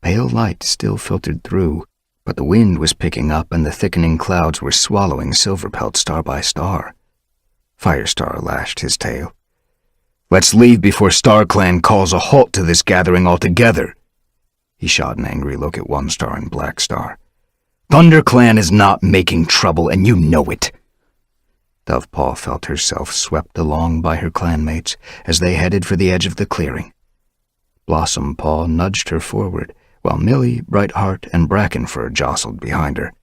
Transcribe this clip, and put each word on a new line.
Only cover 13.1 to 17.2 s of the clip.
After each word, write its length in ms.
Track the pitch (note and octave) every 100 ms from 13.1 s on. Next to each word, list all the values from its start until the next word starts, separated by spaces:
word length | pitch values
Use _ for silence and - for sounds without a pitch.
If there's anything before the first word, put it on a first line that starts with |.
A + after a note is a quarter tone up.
| F2 F2+
altogether. 680 | F2 - F2+ A#2 F2 - - _ _ _ _ _ _ _ _
He 100 | -
shot 320 | - B1+ -
an 80 | -
angry 300 | C#2 C#2+ C#2
look 200 | C#2 -
at 140 | -
One 180 | C#2+ C#2
Star 280 | - - -
and 140 | -
Black 300 | - - -
Star. 380 | - - - -